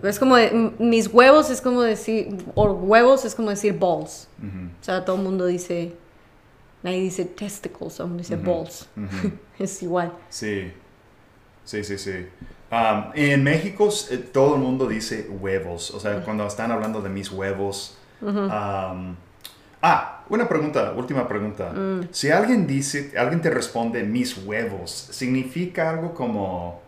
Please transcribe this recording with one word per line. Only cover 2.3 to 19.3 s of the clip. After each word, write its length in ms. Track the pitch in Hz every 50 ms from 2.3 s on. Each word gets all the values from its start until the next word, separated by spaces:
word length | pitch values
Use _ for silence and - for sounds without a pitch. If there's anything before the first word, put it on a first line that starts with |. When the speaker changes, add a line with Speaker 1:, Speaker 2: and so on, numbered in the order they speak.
| 202 185 180 - -
Speaker 1:
o 180 | - 214 208 196
huevos 520 | 175 180 190 214 226 240 247 269 262 269
es 100 | 226 -
como 160 | - 226 214
decir 280 | 202 196 208 208 190 160
balls. 500 | 185 180 170 151 156 156 - - - - - -
Speaker 2:
Ujú. 280 | - 101 95 95 90 87 87 -
Speaker 1:
O 40 | -
sea, 200 | - 180 185 180
todo 120 | 185 185
el 60 | 190 196
mundo 240 | 185 190 190 180
dice, 460 | 180 180 175 180 - 175 170 170 170 170 - - - _ _ _ _ _ _ _ _ _ _ - - - _ -
nadie 180 | 180 185 185
dice 240 | 190 190 180 - 180
testicles, 720 | 180 - - 208 202 202 - - - - - - 170 -
todo 80 | - 175
el 20 | 175
mundo 120 | 175 175 175
dice 140 | - 110
Speaker 2:
Ujú. 80 | 98 98
Speaker 1:
balls. 440 | - 175 165 - 165 - - - - _
Speaker 2:
Ujú. 360 | - 104 95 95 95 - 202 - - -
Speaker 1:
<laughs> 140 | - - -
Es 240 | 196 190 - - -
igual. 300 | 175 170 180 175 170 175 - - -
Speaker 2:
Sí. 440 | - - - 107 104 98 92 90 87 - - - _ _ _ _ _ _ - _ _ _ _ _ _ - -
Sí, 180 | - - 107 104
sí, 140 | 98 101 95
sí. 280 | - 101 95 90 90 87 - - - - - - - -
Am, 400 | - 117 113 110 107 104 101 - -
en 280 | 151 147 143 143 139 135
México, 460 | 139 156 160 160 202 - - 208 208
s-, 260 | 208 - - - 127
eh, 40 | 127
todo 360 | 123 - - 135 135 143 147
el 60 | 135
mundo 260 | 131 127 127 131 131
dice 420 | 117 107 110 107 - 120 107 - - 98 95
huevos. 500 | 95 98 95 98 95 87 85 85 - -
O 100 | - 101
sea, 160 | 98 107 104
Speaker 1:
Ujú. 80 | 101 87
Speaker 2:
cuando 220 | 107 107 107 104
están 240 | 101 101 - 110 113
hablando 300 | 117 110 107 107 110 110 98
de 60 | 98
mis 200 | 98 98 95 90
huevos. 680 | 92 95 95 98 98 95 98 101 98 - - - - - - _ - - -
Speaker 1:
Ujú. 160 | 208 202 208 202 196
Speaker 2:
Am, 680 | 190 107 - 101 98 98 95 92 92 92 92 92 90 87 - -